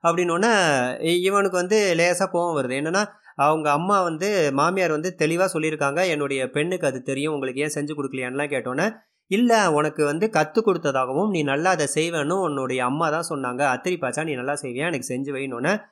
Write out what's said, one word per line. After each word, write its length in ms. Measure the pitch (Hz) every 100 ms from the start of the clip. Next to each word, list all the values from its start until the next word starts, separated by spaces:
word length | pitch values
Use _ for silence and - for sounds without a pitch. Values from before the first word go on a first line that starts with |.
அப்படின்னோடனே 480 | 170 170 175 170 220 214 170 139 127 -
இ-, 180 | 165 175
இவனுக்கு 380 | 185 202 196 180
வந்து 360 | 180 214 202 165
லேசா 260 | 170 175
கோவம் 360 | 190 175 175 156
வருது. 140 | 127 131
என்னன்னா, 280 | 156 185 202 - - -
அவங்க 360 | 143 160 151
அம்மா 300 | 147 180 202
வந்து, 480 | 175 156 190 202 147
மாமியார் 380 | 135 156 190 175
வந்து 240 | 151 175 180
தெளிவா 300 | 160 170 190
சொல்லியிருக்காங்க, 520 | 160 156 151 143 151 185
"என்னுடைய 440 | 151 139 135 127
பெண்ணுக்கு 380 | 143 160 180 151
அது 140 | 127
தெரியும். 320 | 131 135 151
உங்களுக்கு 280 | 147 131 127
ஏன் 120 | 151
செஞ்சு 140 | 151 147
கொடுக்கலையான்னுலாம்" 640 | 147 135 131 127 131 147
கேட்டோன்னே, 440 | 139 120 131 202 220 _ _ _
"இல்ல, 440 | 202 240 226 190
உனக்கு 340 | 151 156 147 147
வந்து 240 | 156 220
கத்து 240 | 170 151 226 220
கொடுத்ததாகவும், 640 | 175 156 135 127 135 208
நீ 140 | 180
நல்லா 260 | 147 139 175
அதை 180 | 180 147 156
செய்வேன்னு 360 | 165 170 143
உன்னுடைய 540 | 190 180 139 131 131 123
அம்மா 240 | 147 165
தான் 160 | 156 170
சொன்னாங்க. 300 | 147 127 123
அத்திரி 380 | 143 151 185 175
பாச்சா 260 | 131 139
நீ 100 | 160
நல்லா 200 | 131 127
செய்வியா? 220 | 143 131 123
எனக்கு 400 | 165 151 - 127
செஞ்சு 200 | 139 135
வைன்னோன்னே" 460 | 135 117 143 208 -